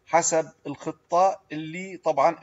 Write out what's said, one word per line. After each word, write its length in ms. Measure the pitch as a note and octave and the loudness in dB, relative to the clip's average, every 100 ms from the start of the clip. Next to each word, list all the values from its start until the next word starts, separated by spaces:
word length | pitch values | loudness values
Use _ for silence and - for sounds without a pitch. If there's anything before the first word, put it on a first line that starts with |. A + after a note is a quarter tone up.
| - | -2
حسب 440 | E3 E3 D#3+ D3 _ D3 | 0 2 0 -2 _ -14
الخطة 720 | C3+ D#3+ - _ F3 F#3+ - _ | -10 -10 -12 _ 2 2 0 _
اللي 440 | D#3 D#3 F3 F#3+ F3+ | -10 -8 -10 -12 -6
طبعا 400 | D#3+ C#3 D#3 D#3 | -2 2 2 0